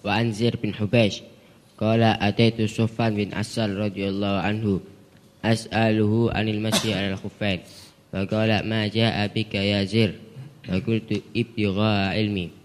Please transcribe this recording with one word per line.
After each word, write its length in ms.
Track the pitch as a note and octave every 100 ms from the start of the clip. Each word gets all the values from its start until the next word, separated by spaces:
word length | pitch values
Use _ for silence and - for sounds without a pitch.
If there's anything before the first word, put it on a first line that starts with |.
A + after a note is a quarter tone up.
| G2+
وعن 240 | G2+ A#2
زر 240 | G#2 A#2 -
بن 80 | G#2+
حبيش 500 | F#2+ G#2 A#2+ G#2 - - - - - _ -
قال: 240 | A2 A2+
أتيت 640 | A2+ - G2+ G2+ A2+ A2+
صفوان 480 | G#2+ - A2 - A#2
بن 240 | G#2 G2 F#2
عسال 400 | G#2+ - A2 G2
رضي 320 | G#2+ F#2+ G2
الله 320 | G2 G2+ G2
عنه 400 | F2+ G#2+ A2 F#2 - - - - - _
أسأله 880 | G#2 A2+ - G#2+ A2+ A2 G#2+ A2 A#2+
عن 140 | - G#2+
المسح 400 | G#2+ A2 G#2+ A2
على 240 | F#2+ G2
الخفين، 480 | F#2+ G2+ - G#2 F2+ - - - _ _ F#2
فقال: 340 | F#2+ G#2+ A2 G#2
ما 240 | G#2+ A2 G#2+
جاء 400 | A2 A#2 G#2 G#2 A2+
بك 160 | G#2+
يا 320 | G#2 G2 G2+
زر؟ 320 | F#2+ A2 G#2+ - - - - -
فقلت: 480 | - F#2 A2+ A2+ - G#2 - A2+
ابتغاء 800 | A#2 - G#2 F#2+ G#2+ G#2 G2 F2+
علمي. 340 | G#2+ G2+ E2+ -